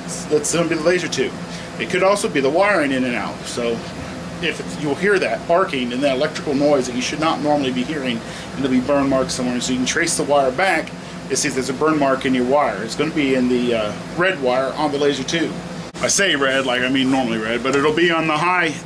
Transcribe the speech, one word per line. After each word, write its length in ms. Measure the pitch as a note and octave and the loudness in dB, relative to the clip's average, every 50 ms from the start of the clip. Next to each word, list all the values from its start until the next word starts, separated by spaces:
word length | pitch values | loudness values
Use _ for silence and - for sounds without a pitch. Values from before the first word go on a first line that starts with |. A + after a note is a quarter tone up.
| - | -10
It's, 220 | - - - - | -10 -10 -10 -2
that's 280 | - D3+ D3+ D3 - - | 0 0 0 2 2 0
gonna 140 | E3 E3+ D#3 | 0 2 0
be 60 | E3 | 0
the 80 | D#3 | 2
laser 260 | D3+ E3+ F#3 F3 D#3+ C#3+ | 2 2 2 2 0 -2
tube. 240 | - C3+ A#2+ F#2 - - - - - - - - - - | -2 -2 -2 -2 -2 -8 -10 -10 -10 -10 -10 -10 -8 -8
It 80 | A2 - | -4 -2
could 140 | F3 F3+ | 0 2
also 260 | F#3 F#3+ G3+ G3 - G#3 | 4 4 4 2 0 0
be 120 | D#3 C#3+ | 0 2
the 100 | C3 C3+ | 2 2
wiring 420 | D3+ F3 G3 G#3 G3+ E3+ D3 C#3 | 4 4 4 4 4 2 2 2
in 120 | C3+ C3 B2+ | 0 0 0
and 100 | B2 A#2+ | 0 -2
out. 220 | G#2+ F#2+ E2 D2+ - - | -2 -4 -4 -6 -8 -8
So 260 | - - B2 A#2+ A#2 A#2 A#2 - - - - - - - - - - - - | -8 -6 -4 -2 -2 -2 -4 -6 -10 -10 -10 -10 -10 -10 -10 -10 -10 -8 -4
if 180 | F3+ D#3 - - | -4 -4 -4 -4
it's, 220 | - - - - | -8 -10 -8 -6
you'll 120 | D3 D3 C#3 | -4 -4 -2
hear 240 | - F3+ G#3 G3+ F3 | 0 2 2 4 4
that 300 | C#3+ A2 A2+ A2 - - | 2 0 -2 -4 0 2
arcing 440 | E3+ F3+ F#3+ F#3 C#3+ C3 B2+ A#2+ | 4 4 4 2 0 -2 -2 -2
and 100 | A#2+ B2+ | -2 0
that 140 | C#3+ C#3+ C3 | 2 2 2
electrical 380 | B2+ D3 D3+ - - - D#3 C#3 | 2 0 -2 -2 -4 -4 -2 0
noise 320 | C#3 D3 D3 D3 C3+ A#2+ | 2 4 4 4 4 2
that 80 | B2 A#2 | 0 -4
you 80 | B2 | -4
should 180 | B2 - D3+ D3+ | -4 -4 -2 0
not 200 | D#3 D#3+ D#3+ - | 0 0 0 0
normally 320 | D3 D3 D3 C#3+ C3+ C3 | 0 0 2 2 2 0
be 100 | B2+ B2+ | -2 -2
hearing, 360 | B2 C3+ D#3+ D3 C3 B2+ A#2 A2+ | -2 -2 -4 -4 -2 -4 -4 -4
and 400 | - - - - - - - C3 | -6 -10 -12 -12 -12 -12 -6 -4
there'll 120 | C3+ C3+ | 0 2
be 160 | C3 B2+ B2 | 2 2 2
burn 220 | C#3 C#3+ C#3 C#3 C#3 | 2 2 2 2 2
marks 240 | C3+ C3 B2+ B2+ | 2 2 0 0
somewhere. 260 | - - B2 B2 B2 A#2+ | -2 -4 -2 -2 -2 -2
So 100 | A#2+ - | -2 -2
you 60 | C3 B2+ | 0 0
can 80 | B2+ | 0
trace 320 | B2 - D#3 E3+ E3 - - | 0 0 0 0 0 0 -2
the 60 | D3+ | 2
wire 280 | C3 C#3+ C#3+ C3+ C3 | 2 4 4 4 2
back 380 | B2+ C#3+ F#3+ G3 E3+ D#3+ - - - - - - - - - - | 2 2 2 2 2 0 -2 -6 -12 -14 -14 -14 -14 -14 -6 -4
and 80 | C3+ B2+ | -2 -2
see 100 | - D3 | 0 0
if 60 | A#2+ | -2
there's 160 | C3 B2 B2+ | -2 -2 -2
a 40 | C3 | -2
burn 240 | B2 D3+ D#3 D#3 D3+ | 0 2 2 2 2
mark 280 | C#3+ C3+ C3 C3 - | 2 2 2 2 2
in 80 | C3+ C3 | 0 2
your 100 | B2+ B2 | 2 2
wire. 380 | B2 C3+ D3 C#3+ B2 G#2 F#2+ G#2+ | 2 4 4 2 2 0 -4 -6
It's 100 | A#2 - | -6 -2
gonna 200 | - D3 D#3+ D#3+ | -2 -2 0 0
be 220 | D#3 C#3+ C3+ C3 | 0 2 2 2
in 120 | B2+ B2 B2 | 2 2 2
the, 260 | B2+ A#2+ B2 A#2+ A#2 | 2 2 2 0 0
uh, 180 | A2+ G#2+ G#2 G2+ - - - - D#3+ | 0 0 -2 -4 -8 -10 -8 -2 0
red 240 | F3 F#3+ F#3 D3 | 2 2 2 0
wire 320 | C3 B2 B2 C3 C3+ C3 - | 0 0 2 2 0 -2 -2
on 180 | C#3 D3+ D3 | -2 -2 0
the 60 | C#3 C#3+ | 0 2
laser 260 | D3 C#3+ C#3+ C3 C3 | 2 2 2 0 -4
tube. 300 | - E3 E3+ D#3 B2+ F#2 - - - - - - - - - - | -4 -2 -2 -2 -2 -4 -8 -10 -10 -10 -10 -12 -12 -6 -4 -2
I 40 | B2 | 0
say 280 | - - G3+ F#3 D#3 | 2 2 2 2 2
red, 300 | C#3 C#3 C3 C3 C3+ C3 | 2 2 2 2 0 0
like 160 | B2+ B2 B2+ | 0 0 0
I 80 | B2+ B2+ | 0 2
mean 200 | C3+ C3+ C3 C3 | 2 2 2 2
normally 280 | C3+ C3+ B2+ A2+ A2+ A2 | 2 2 2 0 -2 -2
red, 240 | A2 A2+ A#2 A#2+ | -2 -2 -2 0
but 120 | A#2 C3 C3+ | 0 2 2
it'll 200 | C#3 C#3 D#3 D3+ | 4 2 4 4
be 160 | E3 F3 F3 | 4 2 4
on 160 | E3 E3 D#3+ | 2 2 0
the 100 | D#3+ D3+ | 0 0
high, 320 | D3+ E3+ F3 F#3 F3+ E3+ D#3+ C#3 - - | 0 2 2 2 2 0 0 -2 -6 -6